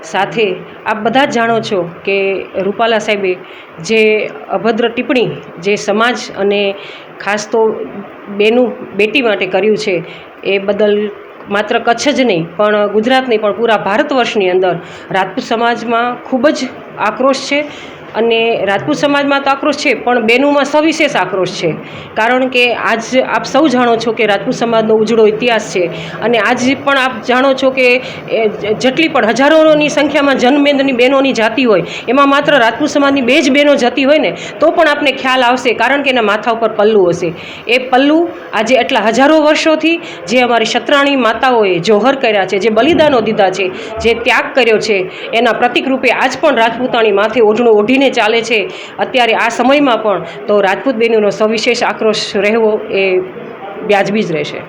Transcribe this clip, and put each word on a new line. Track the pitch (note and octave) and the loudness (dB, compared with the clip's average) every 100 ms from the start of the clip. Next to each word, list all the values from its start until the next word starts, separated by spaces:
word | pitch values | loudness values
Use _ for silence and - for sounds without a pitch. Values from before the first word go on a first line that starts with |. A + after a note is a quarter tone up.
સાથે | - G3 G3 - G#3+ F3+ - - - | -6 -4 -4 -2 -2 -4 -12 -12 -6
આપ | G#3+ | -2
બધા | G#3+ B3 C#4+ | 0 0 0
જ | |
જાણો | A#3 A3+ A3+ | 0 0 -2
છો | A3 G3+ E3+ E3+ - | -2 -4 -4 -8 -4
કે | G3 G3 F#3+ - - | -2 0 -4 -6 -6
રૂપાલા | F#3+ G3+ A#3 A3 | -4 -2 0 0
સાહેબે | G#3 G#3 F#3+ F3+ - - - - E3 | 0 -2 -2 -4 -8 -20 -20 -16 -2
જે | A3 A3 G#3+ - - - | 2 2 2 -2 -8 -6
અભદ્ર | F#3+ G3+ A3 A#3+ | -4 -2 -2 -2
ટિપ્પણી | A#3+ A#3+ C4 F#3+ C#3+ - - | -2 -2 0 0 -4 -14 -10
જે | F3+ G#3 | -4 -4
સમાજ | - G#3 A#3 A3+ - - | -2 0 0 -2 -8 -4
અને | G3+ G3+ G3+ G3 - - - - | -2 0 -2 -4 -12 -18 -20 -10
ખાસ | - G#3 G#3+ | -4 -4 -2
તો | A#3 A3 - - G3+ - - - | 0 0 -2 -8 -12 -14 -18 -12
બેનું, | G3+ G#3+ A#3+ A#3+ - - G3 | 0 2 4 0 -2 -12 -2
બેટી | G#3+ C#4 | 0 2
માટે | A#3 G3 F#3+ | 0 0 0
કર્યું | F#3+ G#3 G#3 | 0 2 0
છે, | - F3 E3 - - - | 0 -4 -6 -16 -20 -10
એ | - G3 | -4 -2
બદલ | G3 G3 G#3+ G#3 G#3 - - - - | -2 0 2 0 -2 -8 -20 -20 -6
માત્ર | G3+ G#3+ - | -4 0 -2
કચ્છ | - A#3 C#4+ | 0 0 0
જ | B3+ | 2
નહીં | B3 F3+ E3 - | 2 0 -4 -2
પણ | G#3 G#3+ G#3 | 0 2 2
ગુજરાત | G3+ G#3+ C4 C4 | 0 2 0 2
નહીં | A3 | 0
પણ | G#3+ | 0
પૂરા | G3 A#3 G#3 | 0 0 0
ભારત | G3+ G#3+ D4+ | 0 -2 0
વર્ષની | C4+ A3+ A3+ F#3 | 0 0 0 0
અંદર | F#3 F#3 E3+ - - - | 2 0 -2 -8 -18 -6
રાજપૂત | F#3+ F#3+ - | -4 -2 -4
સમાજમાં | B3+ A3+ A#3 A#3 A3 A#3 A#3+ B3 | -4 -2 0 -2 -2 -2 -2 -6
ખૂબ | - C4 C#4 | -4 0 0
જ | D4+ B3+ - - - | 0 -6 -12 -18 -4
આક્રોશ | G3+ G#3+ C4 C4 | -4 0 0 0
છે. | - C#4+ D4 - - - - G#3 | -2 -4 -4 -10 -18 -20 -10 -4
અને | A#3 A3+ A3+ A3+ F#3+ | 0 0 0 -2 -2
રાજપૂત | G3+ - C#4+ | -2 -2 -2
સમાજમાં | C#4+ C#4+ C#4+ C#4 | 0 0 0 0
તો | C#4 | 0
આક્રોશ | C#4 D4+ D4 | -2 -2 -2
છે | D4+ | 0
પણ | A3+ - B3 A3 | 0 0 0 2
બહેનોમાં | A#3+ C#4+ C#4+ C#4 | 2 4 2 2
સવિશેષ | D4+ D#4 D#4 D4 A#3 | 2 2 2 0 0
આક્રોશ | F3+ G3 F3 | -2 -2 -4
છે, | - F3 D#3 - - - | -2 -4 -4 -10 -16 -10
કારણ | - A3 B3+ C4 | -2 0 2 0
કે | B3+ B3 | 2 0
આજ | A3+ F#3 A3 A3+ B3+ | 0 -2 -2 0 0
આપ | - A3 | 2 -2
સૌ | - C#4 D#4 | 0 2 2
જાણો | B3 A#3+ A3+ | 2 2 2
છો | A#3+ | -2
કે | A3 A3 | 0 0
રાજપૂત | G3 - | 0 -2
સમાજનો | A#3+ A#3 A3+ A3 | -2 0 0 2
ઉજળો | A3 G#3+ A3+ G#3+ | 2 2 4 4
ઇતિહાસ | G#3+ A#3+ A3 G#3+ G3 | 4 0 0 -2 -2
છે | E3+ - - - | -2 -4 -12 -6
અને | A3 A#3 | -2 0
આજ | G#3 A#3+ B3 C4+ | 0 0 0 0
પણ | C#4 C#4 | 0 0
આપ | B3+ A#3 A3+ | 0 -4 -2
જાણો | B3 C#4 | 2 2
છો | C4 C4+ | 2 0
કે | C4 B3+ B3 - - - | 2 2 2 -2 -12 -4
એ | G#3+ A3 | 0 0
જ-, | - G#3 | -2 -4
જેટલી | G#3+ B3 C4 D#4 | 0 0 0 0
પણ | B3+ A3 | 2 0
હજારોની | A#3 C#4 D#4+ D#4 D4+ D4 | 2 2 4 4 4 2
સંખ્યામાં | - D4 D4 C#4+ C4 | 0 0 0 0 2
જનમેદની | B3 D4 C#4+ C#4 C4+ | 2 4 2 2 0
બહેનોની | B3 B3 C#4 C#4 | 2 2 4 0
જાતિ | A3 A3 A3+ | 0 0 0
હોય | B3+ F#3+ E3+ - - | 2 2 0 -10 -2
એમાં | C4 C#4 | 2 4
માત્ર | C#4+ C#4+ | 2 2
રાજપૂત | C#4+ A#3 A#3 D4 | 2 2 0 -2
સમાજની | D4 C#4 C#4 | 0 2 0
બે | A#3+ C#4 | 2 2
જ | C#4+ | 4
બહેનો | C4 D4 C4+ | 2 4 4
જતી | A#3+ C4+ | 2 0
હોય | C4+ D4+ | 2 2
ને | A3 E3+ - - | 2 -4 -12 0
તો | D#4 | 0
પણ | E4+ D#4 | 2 2
આપને | D4 D4 | 2 0
ખ્યાલ | C4 C4+ C4 | 0 0 2
આવશે, | A#3+ B3 B3+ | 2 2 0
કારણ | G#3+ A3+ C#4+ | 0 0 0
કે | C4+ | 0
એના | B3+ | 0
માથા | G#3+ G#3+ A3+ | 2 0 -2
ઉપર | A3+ A3+ | -2 -2
પલ્લુ | - G#3 G#3+ | 2 2 4
હશે. | F3 E3+ E3+ E3 - - - | 2 2 -4 -6 -14 -14 -2
એ | B3 | -2
પલ્લુ | - B3 C#4 D#4 F4 - - | 2 2 4 2 0 -6 -8
આજે | - A3 B3 | -4 0 2
એટલા | B3+ C4 | 2 0
હજારો | G#3 A3 C4+ D#4 | 0 2 4 4
વર્ષોથી | D4+ D#4 D#4+ D#4 D#4+ E4 - - - | 4 2 2 2 0 -2 -6 -14 -2
જે | B3 | 0
અમારી | A#3+ A#3 A3 | 2 2 0
ક્ષત્રાણી | B3 A#3 C#4+ C#4+ C#4 | -2 2 2 4 2
માતાઓએ | A#3 A#3 C4 A#3+ G3+ F3+ | 0 2 2 2 2 0
જોહર | E3+ G#3 A#3 C4+ | 2 2 2 2
કર્યા | A#3+ G#3 F#3 | 0 0 0
છે, | G3+ | 0
જે | G#3+ | 0
બલિદાનો | G#3+ B3+ B3+ D4+ C4 | 2 2 4 4 2
દીધા | A3 G#3+ F#3+ | 0 2 0
છે, | - F#3 - - A3 | 0 -6 -6 -10 -4
જે | A3 | -2
ત્યાગ | A#3 - A#3 D4 C#4 | 0 0 0 0 0
કર્યો | A#3 G#3+ | 2 2
છે, | F3+ G3+ F#3 - - | 0 -2 -2 -8 -4
એના | A3 A#3+ | 0 0
પ્રતિક | G#3 B3 B3 C4 | 2 0 0 -2
રૂપે | C4 C4 | 0 0
આજ | F3 B3 B3+ | 0 -2 0
પણ | D#4+ B3 | 0 2
રાજપૂતાણી | A#3 A#3+ B3 B3 A3 | 0 0 -2 0 2
માથે | G3 G#3+ B3 | 2 0 2
ઓઢણું | G#3+ G#3+ A#3+ | 2 4 4
ઓઢીને | G#3 G#3 C4 C4+ | 4 4 2 2
ચાલે | B3 G#3+ A#3 | 2 0 0
છે | A3 A#3 F#3 - - - | 0 -2 -2 -8 -14 -6
અત્યારે | A3 C4 A#3 | -2 0 2
આ | F#3+ A3 | 2 0
સમયમાં | A3+ B3+ C#4+ C#4+ A3 | 0 2 4 4 2
પણ, | A3 F#3 E3 - - | 0 -2 -6 -12 0
તો | G#3 | 2
રાજપૂત | F#3+ G3 C4+ A3 | 2 0 -2 0
બહેનોનો | A3+ A3+ G#3 | 2 4 2
સવિશેષ | - G#3+ A3+ B3 A3+ | 0 0 0 -2 0
આક્રોશ | A3+ G#3+ A3 G#3+ - G#3 | -2 0 0 -2 -4 -2
રહેવો | G3+ A3+ A3 G#3+ - | 0 2 2 0 -2
એ | F#3+ F#3+ F#3 F#3 - - - - - - | -2 0 0 -2 -12 -14 -14 -14 -12 -2
વ્યાજબી | G3 G3 G#3+ | 0 0 -2
જ | F3+ | -2
રહેશે. | D#3 D3 C3 | -4 -6 -10